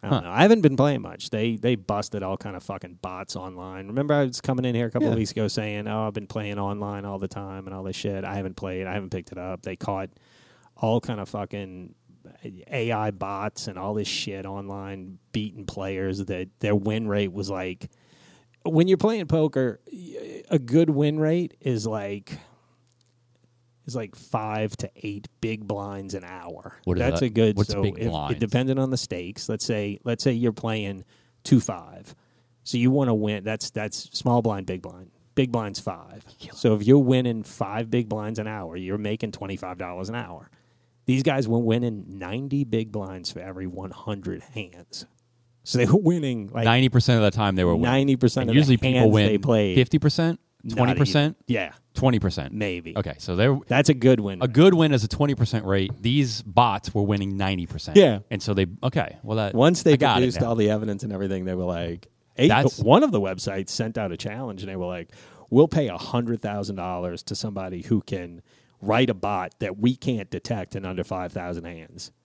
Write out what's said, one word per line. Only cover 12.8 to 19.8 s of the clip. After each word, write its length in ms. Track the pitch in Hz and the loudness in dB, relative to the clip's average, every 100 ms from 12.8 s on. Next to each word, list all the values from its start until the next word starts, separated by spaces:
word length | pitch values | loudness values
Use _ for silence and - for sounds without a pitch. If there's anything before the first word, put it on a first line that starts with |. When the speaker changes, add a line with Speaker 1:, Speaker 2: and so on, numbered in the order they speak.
| 117 | -2
Speaker 1:
I 180 | 110 107 | -2 -2
bots 580 | 98 95 98 104 - - | -4 -8 -6 -8 -8 -12
and 100 | 92 | -8
all 140 | 98 | -6
this 160 | 107 101 | -4 -4
shit 380 | - - 98 98 | -6 -8 -8 -10
online 720 | 98 101 98 98 98 92 90 _ | -10 -10 -10 -10 -12 -14 -18 _
beating 340 | 110 107 92 98 | -6 -6 -10 -12
players 580 | - 98 95 95 95 98 | -8 -8 -4 -4 -4 -6
that 220 | 92 92 _ | -6 -8 _
their 140 | 104 | 0
win 320 | 104 101 107 110 | 2 0 -2 -2
rate 260 | 101 101 | 0 -2
was 180 | 92 98 | -4 -8
like, 400 | 95 92 92 - _ _ _ _ _ _ _ | -6 -6 -10 -14 _ _ _ _ _ _ _
when 240 | - 160 175 | 0 4 6
you're 80 | 190 | 4
playing 280 | 214 226 165 | 4 0 0
poker, 540 | 160 156 135 127 - | 2 2 2 -2 -4